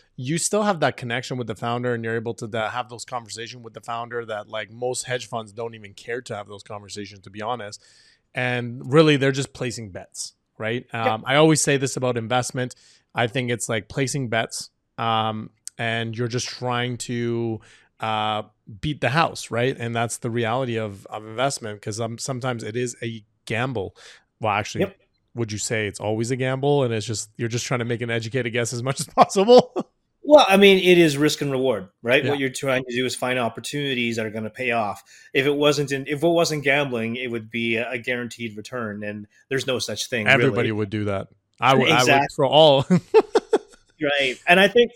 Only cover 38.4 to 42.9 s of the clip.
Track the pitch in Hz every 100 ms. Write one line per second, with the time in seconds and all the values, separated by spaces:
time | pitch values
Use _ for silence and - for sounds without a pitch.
38.4 | 117 104 104 127 110 104 104 104 104 _
39.4 | - 135 131 123 107 107 - 120 107 135
40.4 | 131 117 113 107 104 107 104 98 - _
41.4 | _ - 120 135 131 120 127 139 143 -
42.4 | 131 143 160 139 -